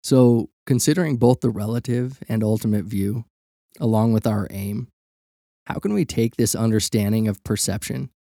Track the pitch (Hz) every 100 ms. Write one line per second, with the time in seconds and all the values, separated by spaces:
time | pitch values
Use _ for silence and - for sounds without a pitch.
0 | - 131 123 120 - _ - 127 - 160
1 | 165 127 120 127 127 107 104 120 120 120
2 | 123 135 - 113 107 107 110 104 101 101
3 | 98 120 117 _ _ _ _ - 120 110
4 | 113 110 113 104 90 98 98 104 127 _
5 | _ _ _ _ _ _ - - 196 208
6 | 160 - 117 - 113 - 113 110 - 113
7 | 101 110 110 101 - 107 - 92 - 135
8 | 135 _